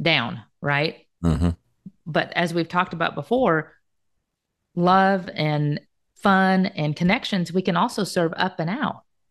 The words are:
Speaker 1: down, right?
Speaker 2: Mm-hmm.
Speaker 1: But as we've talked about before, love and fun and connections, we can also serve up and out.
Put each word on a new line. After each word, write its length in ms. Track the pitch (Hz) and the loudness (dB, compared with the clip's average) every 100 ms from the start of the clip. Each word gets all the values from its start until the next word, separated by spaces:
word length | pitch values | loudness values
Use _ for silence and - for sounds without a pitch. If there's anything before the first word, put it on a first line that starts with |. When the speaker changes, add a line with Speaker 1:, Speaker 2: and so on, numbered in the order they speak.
Speaker 1:
down, 420 | 165 151 117 120 - _ | 0 0 0 -8 -14 _
right? 460 | 147 143 156 - _ _ | -2 -2 -2 -6 _ _
Speaker 2:
Mm-hmm. 260 | 85 78 87 82 _ _ - - - | 0 2 0 -2 _ _ -20 -18 -4
Speaker 1:
But 260 | 160 - | -4 -2
as 180 | - 170 | -2 -2
we've 160 | 170 165 | -2 -2
talked 240 | 175 185 | -2 -2
about 220 | 165 170 | -2 -4
before, 580 | - - 247 233 160 156 _ _ _ _ _ _ _ _ _ _ | -4 -2 0 2 2 -2 _ _ _ _ _ _ _ _ _ _
love 560 | 175 175 190 190 196 175 | 0 4 4 4 2 -4
and 480 | - 151 151 147 147 - _ _ _ | -4 -2 0 0 -2 -8 _ _ _
fun 500 | 208 190 190 190 185 | 2 4 4 2 0
and 300 | - 151 147 | -2 -4 0
connections, 560 | 180 220 - 196 170 | 0 0 -2 -4 -2
we 100 | 180 | -2
can 140 | 185 175 | 0 0
also 280 | 233 - | 0 -2
serve 300 | 185 180 165 - | -4 0 -2 0
up 220 | 185 - | -4 -2
and 100 | 165 | -4
out. 340 | 247 254 - _ _ _ | -4 -4 -6 _ _ _